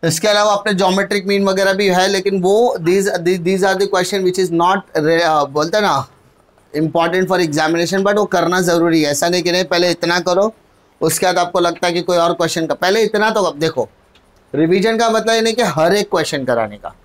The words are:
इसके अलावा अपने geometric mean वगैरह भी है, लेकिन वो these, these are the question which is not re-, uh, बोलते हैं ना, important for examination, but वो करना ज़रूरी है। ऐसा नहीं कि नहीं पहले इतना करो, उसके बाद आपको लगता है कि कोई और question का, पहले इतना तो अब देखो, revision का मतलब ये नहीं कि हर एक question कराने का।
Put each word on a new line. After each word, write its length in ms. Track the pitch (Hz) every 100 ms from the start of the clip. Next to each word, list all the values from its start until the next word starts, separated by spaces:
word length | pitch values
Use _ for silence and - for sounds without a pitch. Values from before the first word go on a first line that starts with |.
इसके 240 | 165 156 214
अलावा 240 | 208 208
अपने 200 | 202 214
geometric 520 | 190 190 190 196 202 190
mean 160 | 202 196
वगैरह 280 | 190 196
भी 140 | 196 202
है, 180 | 180 190
लेकिन 340 | 196 190 196
वो 120 | 185 202 240 -
these, 300 | 165 190 196 175 170 185
these 240 | 170 190
are 120 | 196 185
the 120 | 196
question 340 | 190 180 202
which 160 | 185 185
is 120 | 185
not 440 | 165 170 196 - 160
re-, 240 | 151 165
uh, 260 | 170 156 143
बोलते 280 | 143 156 214
हैं 60 |
ना, 240 | 208 143 127 _ _ _ _ _ _
important 540 | 147 160 170 165 180 185
for 120 | 185
examination, 640 | 165 147 156 165 170 190 196
but 120 | 208
वो 80 | 208
करना 340 | 180 170 180
ज़रूरी 400 | 180 170 170 165
है। 80 | 151
ऐसा 180 | 143 170
नहीं 140 | 175
कि 80 | 170
नहीं 120 | 175 185
पहले 260 | 175 175
इतना 280 | 165 170 175
करो, 340 | 175 180 208 220 _ _ _ _
उसके 240 | 160 156 185
बाद 120 | 180
आपको 220 | 175 185
लगता 280 | 175 170 180
है 60 |
कि 80 | 175
कोई 160 | 170 175
और 160 | 170
question 340 | 170 165 - 160
का, 60 | 143
पहले 260 | 180 214
इतना 260 | 214 214 220
तो 120 | 214
अब 160 | 180 143
देखो, 280 | 156 147 110 _ _ _ _ _ _
revision 440 | 139 160 190 208 226
का 120 | 226
मतलब 240 | 220 214
ये 80 | 226
नहीं 120 | 226
कि 100 | 226 220 151
हर 200 | 160 196
एक 140 | 202
question 360 | 180 156 151 131
कराने 320 | 120 110 104
का। 160 | 90 -